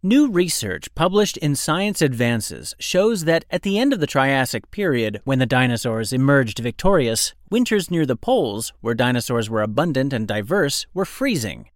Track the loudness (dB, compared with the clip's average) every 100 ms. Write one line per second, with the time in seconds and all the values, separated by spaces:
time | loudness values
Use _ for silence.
0 | 4 4 4 2 0 -2 -4 -6 -8 -2
1 | 2 2 0 0 -2 -2 -2 -2 -2 0
2 | 0 2 0 0 -4 -10 -14 -10 -2 2
3 | 2 2 0 0 0 -4 -2 0 0 0
4 | 0 2 2 2 0 -4 -8 -4 0 0
5 | 0 -4 -2 0 2 2 2 0 -2 -2
6 | -2 0 4 4 2 -4 -6 0 2 4
7 | 2 0 -4 -6 -4 0 2 0 0 -2
8 | 0 -2 2 2 2 -2 -8 -6 -4 0
9 | 2 0 0 -2 0 0 0 0 0 0
10 | 0 -2 -2 -4 -2 0 0 -2 -8 -6
11 | -6 -4 -2 -2 -4 -8 -16